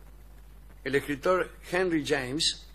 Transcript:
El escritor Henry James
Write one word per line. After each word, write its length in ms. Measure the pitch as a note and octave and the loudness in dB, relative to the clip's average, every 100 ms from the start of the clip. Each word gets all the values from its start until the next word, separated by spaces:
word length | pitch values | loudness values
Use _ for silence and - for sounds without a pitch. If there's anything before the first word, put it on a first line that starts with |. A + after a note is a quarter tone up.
| - - - - - - - - | -18 -18 -18 -18 -18 -18 -18 -8
El 120 | C3+ C3+ | 2 2
escritor 560 | C3+ C#3+ F3+ F#3 E3 - - | 2 0 4 4 2 -6 -2
Henry 360 | F3 F#3 E3 C3 | 2 4 4 2
James 600 | C#3+ B2+ C#3+ E3+ - - | 0 0 2 2 0 -8